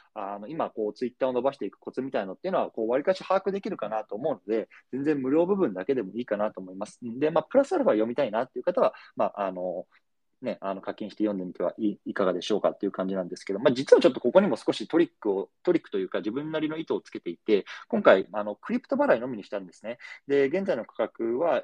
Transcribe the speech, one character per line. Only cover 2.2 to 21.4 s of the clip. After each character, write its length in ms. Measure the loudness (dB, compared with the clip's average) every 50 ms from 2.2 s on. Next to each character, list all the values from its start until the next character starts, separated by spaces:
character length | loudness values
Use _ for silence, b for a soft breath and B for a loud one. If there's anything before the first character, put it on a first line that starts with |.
| -4
な 40 | -4
の 60 | -8
っ 40 | -8
て 100 | -6 -2
い 20 |
う 40 | 0
の 60 | 0
は、 120 | -2 -2
こ 140 | -2 -4 -2
う、 40 | 0
割 140 | 0 0 2
か 100 | 0 -2
し 100 | -2 0
把 160 | 0 0 0
握 120 | 0 -2
で 100 | -4 -4
き 80 | -4 -6
る 80 | -6 -6
か 120 | -6 -6
な 140 | -4 -6 -6
と 100 | -6 -8
思 160 | -6 -4 -4
う 20 | -4
の 80 | -4 -4 -2
で、 220 | -2 -2 -2 B B B B _
全 120 | -8 -2 0
然 180 | 0 0 0
無 80 | 0 2
料 160 | 4 4 4
部 100 | 4 2
分 180 | 2 2 0 0
だ 120 | -4 -2
け 80 | 0 0
で 80 | 0
も 120 | -2 -4 -6
い 60 | -6
い 40 | -4
か 120 | -2 -2 0
な 140 | 0 -2
と 80 | -4 -6
思 100 | -12 -12
い 40 | -10
ま 120 | -12 -12 -12
す。 100 | -12 _
で、 280 | -12 -10 -4 -2 -2 2
ま 120 | 2 0
あ、 20 | 0
プ 140 | 4 4 2
ラ 60 | 4
ス 100 | 4 2
ア 40 | 2
ル 60 | 4
フ 80 | 4
ァ 20 | 4
読 140 | 4 4 2
み 80 | 2
た 80 | 0 0
い 80 | 0
な 120 | 0 -2 -2
っ 80 | -2
て 60 | _ -4
い 40 |
う 20 | -2
方 180 | -2 2 4
は、 120 | 2 2 B B B B B
ま 100 | 0 0
あ、 200 | 0 0 -2 -4
あ 60 | -4
の、 340 | -4 -4 -6 -4 -6 -6 -8 b b b _ _ _ _ _ _ _ _
ね、 160 | -8 -8 -8 -6
あ 120 | -6 -6 -6
の、 80 | -6
課 120 | -8 -10 -8
金 160 | -8 -10 -12
し 60 | -4
て 80 | -2 0
読 100 | 0 0
ん 40 | -2
で 80 | -4
み 80 | -8 -6
て 100 | -2 -2
は 100 | -2 -2 0
い、 220 | -2 -2 -2 -2 _
い 80 | -8 -2
か 120 | 0 2
が 80 | 2 2
で 80 | 0
し 100 | 0 0
ょ 60 | 0 2
う 40 |
か 100 | 2 0
っ 60 | 0 0
て 80 | -4
い 40 | -4
う 20 |
感 160 | -2 -2 -4 -2
じ 80 | -2
な 80 | -4 -4
ん 40 | -6
で 80 | -8
す 80 | -10 -6
け 100 | -6 -6
ど、 60 | 0
ま 100 | 2 2
あ、 40 | 2
実 220 | 2 6 6 6
は 60 | 8
ち 60 | 8 4
ょ 20 |
っ 40 | 2
と 60 | 4
こ 120 | -2 4
こ 100 | 4 6
に 60 | 4 4
も 100 | 0 0
少 160 | -2 -2 -2
し 140 | -2 -4 0
ト 100 | 2 2
リ 80 | 2
ッ 40 | 2 -2 _
ク 120 | -2 -2
を、 180 | -2 -2 -4 -6 _ _ _
ト 80 | 0
リ 80 | 2 2
ッ 40 | 0
ク 80 | -2
と 80 | -4 -4
い 40 | -4
う 60 | -2
か 100 | -4 -4
自 120 | -4 -4
分 200 | -4 -4 -6 -4
な 80 | -4 -4
り 100 | -4 -4
の 80 | -4 -6
意 80 | -4
図 80 | -4 -4
を 80 | -4
つ 80 | -4 -8
け 100 | -14 -10
て 100 | -8 -8
い 80 | -10 -8
て、 280 | _ 2 2 2 2 B B B B -4
今 140 | -4 4
回、 260 | 8 8 8 8 6 0 -6
あ 100 | -6 -6
の、 120 | -6 -8
ク 180 | -10 -6 -4 -4
リ 60 | -4
プ 80 | -2 _
ト 80 | 0
払 220 | 0 4 4 4 2
い 20 |
の 80 | 2 -4
み 100 | -8 -10
に 60 | -10
し 60 | -8
た 100 | -8 -8
ん 80 | -8 -10
で 60 | -16
す 120 | -14 -12
ね。 120 | -12 -12 B B B B B B 0
で、 200 | 2 2 4 2
現 180 | 2 -2 -2
在 100 | -2 -2 -4
の 80 | -4
価 100 | -8 -4
格 440 | -4 -4 -4 -2 -4 -2 -2 0
は、 240 | 0